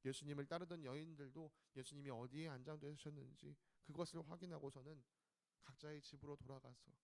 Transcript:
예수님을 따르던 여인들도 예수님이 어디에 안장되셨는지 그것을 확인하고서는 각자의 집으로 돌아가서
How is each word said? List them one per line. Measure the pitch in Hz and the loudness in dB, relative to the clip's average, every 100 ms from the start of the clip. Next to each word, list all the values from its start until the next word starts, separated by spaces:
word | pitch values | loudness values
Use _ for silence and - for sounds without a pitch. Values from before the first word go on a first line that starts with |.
| 135 | 4
예수님을 | 135 147 143 143 | 4 4 2 4
따르던 | 165 175 170 | 4 4 0
여인들도 | 139 139 160 156 139 143 160 - - 135 | 2 2 2 -4 -4 -2 -4 -8 -6 -4
예수님이 | 127 147 139 | -2 -2 2
어디에 | 120 123 139 160 | 2 2 2 2
안장되셨는지 | 131 131 151 143 147 151 147 135 143 143 147 _ - | 2 0 0 0 0 -2 -2 -4 -6 -8 -8 _ -16
그것을 | - 151 170 165 147 | -4 2 4 4 -2
확인하고서는 | 170 180 156 139 135 135 151 123 _ _ _ _ _ | -2 -2 0 0 -2 -8 -8 -10 _ _ _ _ _
각자의 | - 131 151 151 | -14 -6 -2 -2
집으로 | - 143 143 143 | -4 -6 -2 -2
돌아가서 | - 135 123 127 - - | -2 -4 -4 -10 -14 -20